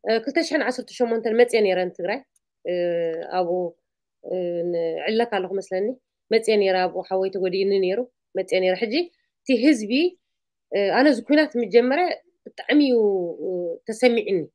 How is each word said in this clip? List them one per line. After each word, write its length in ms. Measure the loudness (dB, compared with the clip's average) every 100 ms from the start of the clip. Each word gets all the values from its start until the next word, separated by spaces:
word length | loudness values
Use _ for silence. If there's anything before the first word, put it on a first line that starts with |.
እ፣ 160 | 0 -2
ክልተ 180 | 0 -2
ሽሕን 240 | 0 -2
ዓሰርተ 260 | -2 -4 -10
ሸሞንተን 440 | -4 -2 0 0 2
መፅአ 240 | 4 4
ነይረ 180 | 2 2
ንትግራይ፣ 360 | -2 -4 -6 -6 -10 _ _ _ -6
እ፣ 80 | -2 -2 -2 -4 -6 -6
ኣብኡ፣ 260 | -4 -2 -2 -4 -8 _ _ _ _
እ፣ 120 | -8 -6 -4 -4 -4
ንዕለካ 680 | -2 -4 -4 -2 -2 0
ኣለኹ 180 | -2 -4
መስለኒ፣ 340 | -6 -6 -4 -4 -6 _ _ _
መፅአ 240 | 0 2 2
ነይረ 200 | 2 2
ኣብኡ 160 | 0 -4
ሓወይ 260 | -4 -2 -2
ተጎዲእኒ 420 | -2 -2 0 0 0
ነይሩ፣ 200 | 0 -2 -6 _ _ -8
መፅአ 220 | -2 0
ነይረ። 160 | 0 0
ሕጂ 180 | -2 -2 -4 _ _ _
እቲ 220 | 0 4
ህዝቢ፣ 320 | 4 4 0 0 0 -4 _ _ _ _ _
እ፣ 80 | -2 2
ኣነ 140 | 4 4
እዚ 120 | 2
ኩናት 280 | 2 2 2 -2
ምጀመረ 440 | 4 4 4 0 0 -2 _ _
ብጣዕሚ 360 | -20 -16 0 4 4
እዩ፣ 120 | 4 2 0 -4 -6
እ፣ 120 | -6 -6 -6 -8
ተሰሚዕኒ። 560 | -10 0 2 2 0 -2 -4